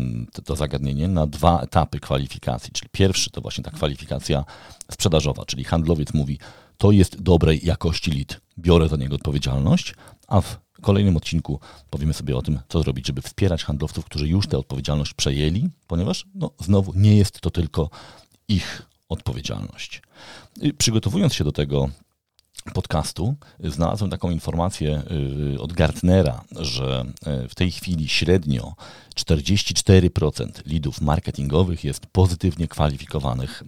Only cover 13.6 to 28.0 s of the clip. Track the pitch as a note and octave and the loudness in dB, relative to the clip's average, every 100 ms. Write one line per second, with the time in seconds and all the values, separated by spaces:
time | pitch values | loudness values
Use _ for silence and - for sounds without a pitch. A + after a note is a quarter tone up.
13.6 | - C#2+ D2+ - - D2+ D2 F#2+ G#2 C2+ | -2 -4 -4 -6 -8 -4 0 0 0 -2
14.6 | - C2 C2+ D2 C#2 - D2+ C#2 D2+ F#2 | -2 -6 -2 -2 -2 -2 -2 2 0 0
15.6 | E3+ - _ E2+ G2+ F#3 - - E3 - | -2 -6 _ -2 -2 -4 -8 -8 -8 -6
16.6 | - G2+ F#2+ F2 G#2 G#2+ F#2+ - E2 - | 2 2 2 4 6 8 6 0 -4 -2
17.6 | D#2+ - D2+ - - - _ _ - F#2+ | -2 -2 -4 -6 -20 -20 _ _ -2 0
18.6 | - - - _ _ - - B1 - G1+ | 0 -10 -16 _ _ -6 -6 -6 -6 -8
19.6 | G1+ - - - _ - - - - - | -8 -12 -16 -16 _ -20 -20 -20 -20 -4
20.6 | D3+ - - A2 G2+ D3+ E3 - D2 C#2+ | -4 0 2 2 2 2 2 2 -2 0
21.6 | C#2+ C#2+ C#2 C#2 _ _ _ _ _ - | 0 0 0 -4 _ _ _ _ _ -20
22.6 | - - - B2 - - G2+ C#3+ - - | -8 -8 -2 -2 -2 -4 -4 -4 -10 -10
23.6 | F2 C#2+ E2+ G2+ G2 F#2+ F2+ E2 - D#2+ | -8 -2 -2 0 -4 -4 -2 -2 -2 -2
24.6 | F2+ - D2+ D2+ - D#2+ C2+ C#2 C#2+ C2+ | -2 -2 -2 -2 -4 -4 -4 -2 -4 -4
25.6 | D#2 E2+ D#2+ - F2+ F#2+ D2+ A#1+ - - | -4 2 2 2 4 6 4 0 -10 -8
26.6 | D#2 B1 C2 C2 B1 - - C#2 B1 - | -6 -4 -2 -4 -6 -10 -6 -6 -6 -2
27.6 | F2+ - - E2+ | -2 -2 -4 -4